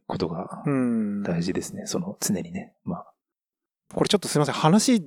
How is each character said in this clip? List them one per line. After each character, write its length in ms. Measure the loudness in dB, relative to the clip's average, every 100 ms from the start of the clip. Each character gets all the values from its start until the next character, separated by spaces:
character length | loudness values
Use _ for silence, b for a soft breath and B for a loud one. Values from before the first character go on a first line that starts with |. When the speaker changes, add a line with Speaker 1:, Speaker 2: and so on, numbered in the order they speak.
| -6
Speaker 1:
こ 100 | -4
と 120 | -2
が 340 | -4 -8 -6 -2
Speaker 2:
う 40 |
ん。 500 | 0 2 0 0 -2
Speaker 1:
大 220 | -2 -2
事 100 | 0
で 80 | -2
す 140 | -4 -8
ね。 100 | -6
そ 140 | -4
の、 180 | -4 -4
常 220 | -2 -2
に 100 | -4
ね。 220 | -10 -12 _
ま 140 | -10 -10
あ。 100 | -10 _ _ _ _ _ _ _ _
Speaker 2:
こ 100 | -2
れ 40 | 2
ち 80 | 2
ょ 20 |
っ 20 |
と 80 | 2
す 80 | 0
い 40 |
ま 60 | 2
せ 60 |
ん。 40 | 4
話 440 | 6 6 6 2